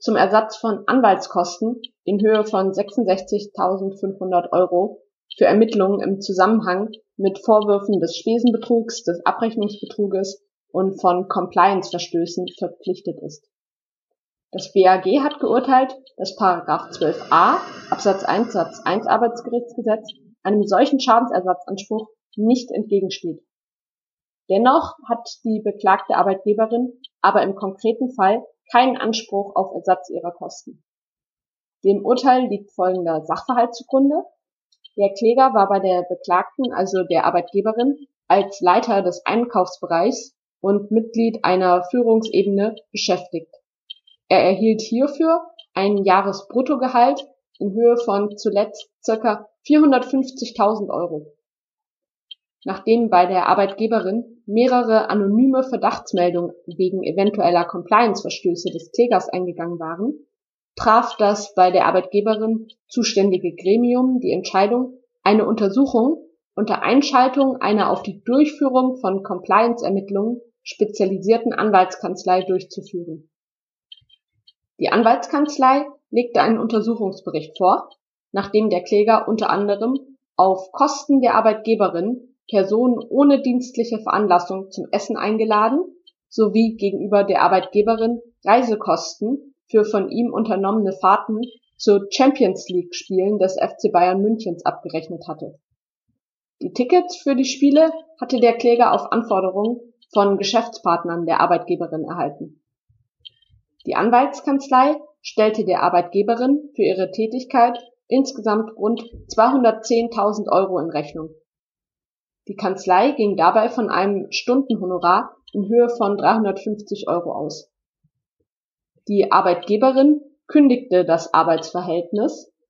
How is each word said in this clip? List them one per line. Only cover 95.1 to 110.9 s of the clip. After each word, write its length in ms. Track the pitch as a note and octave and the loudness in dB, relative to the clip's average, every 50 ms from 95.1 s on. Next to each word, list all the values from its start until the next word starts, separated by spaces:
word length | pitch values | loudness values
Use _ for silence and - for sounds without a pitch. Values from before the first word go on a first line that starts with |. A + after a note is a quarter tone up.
| E3+ D#3+ - | -14 -14 -12
hatte. 320 | E3+ D3+ - D3+ - - _ _ _ _ _ _ _ _ _ _ _ _ _ _ _ _ _ _ _ _ - | -14 -14 -14 -14 -16 -16 _ _ _ _ _ _ _ _ _ _ _ _ _ _ _ _ _ _ _ _ -12
Die 140 | - F3+ - | -12 -8 -4
Tickets 420 | - B3 B3 F4+ F4+ B3 - - | -4 0 2 4 2 2 0 -8
für 180 | - - C#4+ C4+ | -6 -2 -2 0
die 120 | B3+ C4+ | 0 0
Spiele 440 | C4 - - C#4 C#4+ C#4+ D#4 D#4+ D#4+ D#4+ - - _ _ - | -2 0 2 2 4 6 6 4 4 2 -4 -14 _ _ -10
hatte 200 | C4+ - C4 A3+ | -6 -2 0 2
der 180 | A#3+ A#3 A#3 - | 4 4 2 4
Kläger 340 | - A#3+ A#3+ A#3+ A#3 - | 2 2 4 6 4 4
auf 180 | - G3 - - | 2 0 -2 -2
Anforderung 680 | - A#3 A3+ - G#3 F#3 F#3 F#3 F#3 G3+ G#3+ A#3 B3 A#3+ - - _ _ _ _ | -2 -2 -2 0 -2 0 0 -2 -2 -2 -2 -2 -4 -6 -10 -20 _ _ _ _
von 260 | - G#3 G3+ G3+ G3 F#3 | 0 2 2 2 2 0
Geschäftspartnern 840 | G3 - B3 A3+ A3+ - - - - F3 E3+ E3+ - F3 E3+ F3 E3 | -2 0 0 -2 -2 -2 -8 -6 -2 0 0 0 -2 -6 -6 -4 -2
der 140 | E3 D#3+ - | 0 2 2
Arbeitgeberin 640 | E3+ F3 F3 E3 - - F3 - E3+ - D#3+ D#3+ | 4 2 2 0 0 -4 -4 -4 -6 -8 -8 -8
erhalten. 640 | D3 - E3+ F3 - D3 - - - - _ _ _ _ _ _ _ _ _ _ _ _ _ _ - - _ _ _ _ _ _ _ _ _ _ - | -8 -8 -6 -6 -6 -6 -6 -10 -16 -16 _ _ _ _ _ _ _ _ _ _ _ _ _ _ -20 -20 _ _ _ _ _ _ _ _ _ _ -10
Die 80 | A#3+ - | -6 -4
Anwaltskanzlei 1040 | - F#3+ A#3+ A#3+ A#3+ C#4 C#4 - - - D4 C#4 C#4 - - C4 B3+ C4 D4 D#4 - - - _ _ | -2 0 2 4 2 2 2 -2 -6 -4 -2 -2 -2 -2 2 2 4 4 2 0 -4 -8 -20 _ _
stellte 420 | - - - A3 G#3+ G#3+ G#3+ A3 F#3 | -18 -6 0 0 2 2 2 -2 -2
der 200 | F#3 F3 - D3 | -2 0 0 0
Arbeitgeberin 880 | F3+ F3+ F3 F3 F3 - G3 G#3 A#3 A#3 A#3 B3+ C4+ C#4+ D4+ - - - | 2 2 0 0 0 -2 -2 0 0 0 0 2 0 0 0 -2 -6 -4
für 80 | - | 0
ihre 300 | F#3+ D#3 F#3 F#3 F#3 - | 0 0 0 -2 -4 -6
Tätigkeit 640 | - A3 A3 A3 B3 B3+ - - C#4 A#3+ A#3 B3 A#3+ - - _ _ _ _ - | -4 -4 -4 -4 -4 -8 -8 -2 2 2 2 2 2 -4 -14 _ _ _ _ -2
insgesamt 680 | A#3+ C4+ C4+ - - G#3 G#3 A3 G#3 A3 A3 - - | 0 0 0 0 -4 -6 -2 -2 0 -2 -2 -4 -6
rund 320 | - G3 A3+ A#3 - - - - - - - | -4 -2 -2 -2 -4 -8 -14 -18 -20 -16 -4
zweihundertzehntausend 1200 | - A3 A3+ B3+ C#4 C4 A#3+ A3 A3 A3+ - - A#3 A#3 A#3 A#3 A#3 A3 G3 G#3+ G3+ G#3+ G3+ - | 2 2 2 4 4 4 4 2 2 0 -2 -2 0 0 0 -2 -2 -2 -2 -2 -2 -4 -2 0
Euro 300 | - F#3 G3 F#3+ F#3 D#3+ | 0 2 2 0 -2 -4
in 100 | D#3 E3 | -4 -4